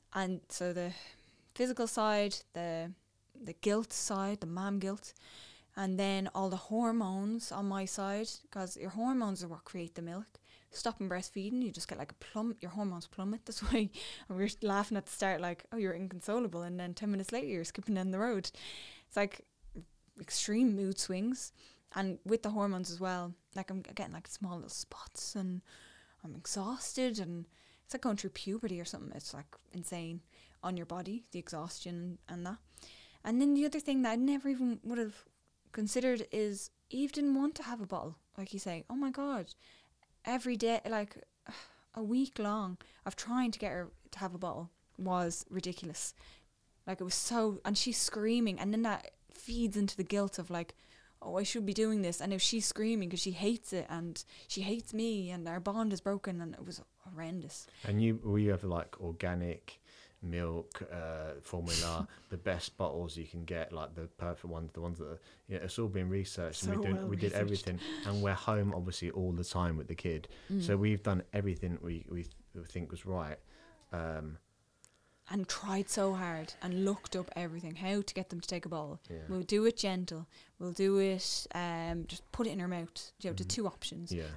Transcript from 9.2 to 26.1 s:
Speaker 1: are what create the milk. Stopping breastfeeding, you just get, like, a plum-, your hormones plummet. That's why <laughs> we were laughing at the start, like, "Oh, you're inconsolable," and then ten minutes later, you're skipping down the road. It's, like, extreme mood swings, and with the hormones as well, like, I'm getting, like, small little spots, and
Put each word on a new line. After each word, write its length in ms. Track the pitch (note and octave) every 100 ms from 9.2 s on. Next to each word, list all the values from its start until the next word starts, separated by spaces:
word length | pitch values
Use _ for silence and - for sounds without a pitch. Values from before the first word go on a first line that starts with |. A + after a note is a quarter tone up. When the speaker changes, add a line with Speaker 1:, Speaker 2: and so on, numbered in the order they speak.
| G#3+ F#3
Speaker 1:
are 40 | F3
what 160 | E3
create 300 | - F#3+ E3+
the 80 | -
milk. 240 | E3+ F3+ A3 - - - _
Stopping 380 | - A#3 A3+ F#3+
breastfeeding, 540 | F3+ F3+ G3+ G3 B3
you 80 | A#3+
just 160 | E3+ -
get, 100 | -
like, 120 | D3
a 40 | -
plum-, 400 | - A3 A#3 A3+
your 120 | F3+
hormones 340 | F#3+ G3+ F3 -
plummet. 400 | - F#3+ A3+ -
That's 160 | A3+
why 260 | G#3 A#3+ G#3 - -
<laughs> 200 | - -
we 60 | F#3
were 120 | G3+ -
laughing 360 | G#3 G3 G3+ G3+
at 80 | -
the 60 |
start, 280 | - G3 E3+
like, 240 | F3 E3+ -
"Oh, 40 | A3+
you're 160 | F#3+
inconsolable," 680 | E3+ F#3+ F#3 - A3+ A#3 E3+
and 160 | F3 F3+
then 160 | F3+
ten 160 | F3 G#3
minutes 220 | G3 F#3+
later, 140 | A#3 C#4+
you're 180 | F#3
skipping 300 | E3+ - G#3
down 160 | F#3+ F#3+
the 80 | F#3
road. 320 | A#3 G#3 - - - - - - -
It's, 100 | -
like, 300 | G3+ - - _ - - - _ _ -
extreme 540 | E3 - - G#3+ B3+
mood 240 | G3 F#3+ G3
swings, 540 | - F#3 A3 B3+ - - - - _
and 240 | G3 F#3+ F3
with 180 | F#3+ A3+
the 80 | G#3+
hormones 400 | G#3+ G3+ F#3 F3+
as 100 | E3+
well, 340 | F#3 F3+ F3 F3 _
like, 160 | F#3+ F#3+
I'm 100 | F#3+
getting, 300 | - - -
like, 160 | D#3 -
small 280 | - F#3+ E3+
little 120 | -
spots, 640 | - - - - - - G#3
and 260 | F#3 F3+ - - - - -